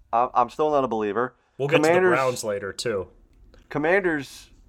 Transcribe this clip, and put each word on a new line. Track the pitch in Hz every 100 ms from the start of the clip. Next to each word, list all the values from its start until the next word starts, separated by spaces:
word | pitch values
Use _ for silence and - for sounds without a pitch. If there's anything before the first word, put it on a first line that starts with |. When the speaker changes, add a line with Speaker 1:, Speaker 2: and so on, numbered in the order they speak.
| _
Speaker 1:
I'm, | 113 127
I'm | - 120
still | - 156
not | 147
a | 127
believer. | 110 107 101 123 - _ -
Speaker 2:
We'll | 139
get | 160
Speaker 1:
Commanders, | 156 175
Speaker 2:
to | 185
the | 143
Browns | 131 120
later, | 113 101 98
too. | 92 123 104 90 - _ _ - - -
Speaker 1:
Commanders, | 147 151 190 180 156 131 - - -